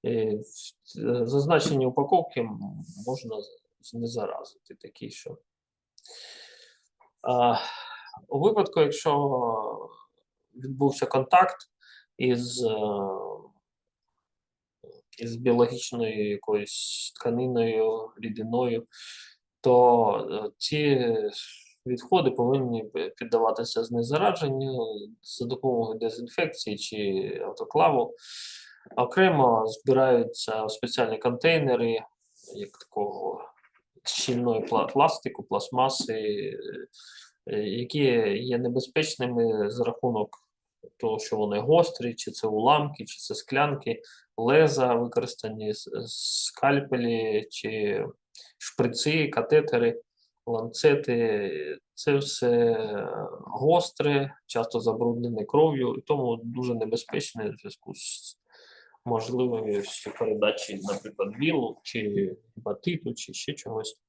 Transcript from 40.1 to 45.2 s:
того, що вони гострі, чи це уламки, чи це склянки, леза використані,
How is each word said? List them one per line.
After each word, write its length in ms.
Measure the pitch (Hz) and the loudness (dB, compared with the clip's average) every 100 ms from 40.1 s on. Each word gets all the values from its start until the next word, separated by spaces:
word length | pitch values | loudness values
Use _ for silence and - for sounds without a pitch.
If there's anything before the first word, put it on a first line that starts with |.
| 110 104 - _ _ _ _ - _ | 0 -4 -8 _ _ _ _ -20 _
того, 220 | 113 107 | -4 -2
що 180 | - 110 | -4 -2
вони 220 | 104 104 | 0 0
гострі, 540 | 120 165 170 - 120 | 4 6 4 0 -6
чи 180 | 117 - | -6 -10
це 160 | - 110 | -6 -2
уламки, 580 | 107 123 151 147 147 - | 2 4 4 2 -8 -14
чи 120 | - | -12
це 180 | - - | -8 -8
склянки, 680 | - 135 147 139 - 113 - - _ - | -4 0 0 -2 -6 -8 -10 -20 _ -4
леза 560 | 117 147 151 135 127 | 4 6 6 4 2
використані, 800 | 117 120 120 | 2 2 -2